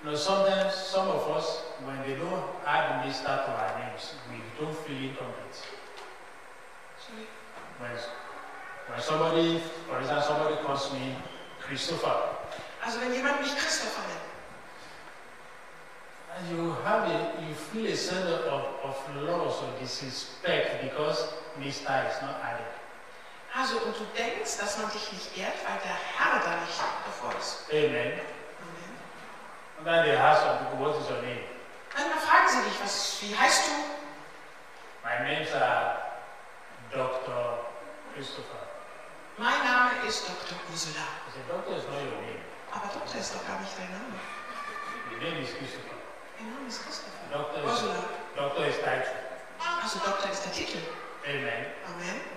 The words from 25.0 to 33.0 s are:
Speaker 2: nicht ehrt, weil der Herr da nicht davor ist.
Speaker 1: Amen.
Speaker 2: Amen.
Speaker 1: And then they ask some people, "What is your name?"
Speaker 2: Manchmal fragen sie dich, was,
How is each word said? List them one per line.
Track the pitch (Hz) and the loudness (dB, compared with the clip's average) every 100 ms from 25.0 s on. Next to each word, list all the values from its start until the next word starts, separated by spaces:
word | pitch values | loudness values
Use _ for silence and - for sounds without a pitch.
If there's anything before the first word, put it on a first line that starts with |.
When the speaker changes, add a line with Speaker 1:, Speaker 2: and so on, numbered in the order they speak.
| - | -4
Speaker 2:
nicht | 190 - 180 | -6 -8 -4
ehrt, | 196 202 - | -2 -2 -2
weil | 196 | -2
der | - - - - | -2 -2 -2 2
Herr | - 208 | 4 6
da | 202 170 | 4 0
nicht | 175 - | -2 0
davor | - - - - 117 - | 0 0 -4 -6 -4 -2
ist. | - - - | -4 -6 0
Speaker 1:
Amen. | 151 147 151 - - | 4 6 4 0 -2
Speaker 2:
Amen. | - - - - 175 170 175 233 - - - - - - - - | -6 -8 -12 -12 -12 -10 -12 -12 -12 -12 -12 -12 -12 -14 -14 -6
Speaker 1:
And | 160 | 6
then | 165 156 | 8 8
they | 147 | 8
ask | 151 151 | 10 10
some | - - | 8 4
people, | 131 131 147 | 2 2 2
"What | 151 | 2
is | 127 | 0
your | 123 | -2
name?" | 123 117 - - - - - 285 | -2 -4 -6 -10 -12 -14 -6 0
Speaker 2:
Manchmal | 311 339 | 2 2
fragen | - 339 - | 8 10 10
sie | 254 214 | 8 4
dich, | 196 | 0
was, | 202 - | 0 0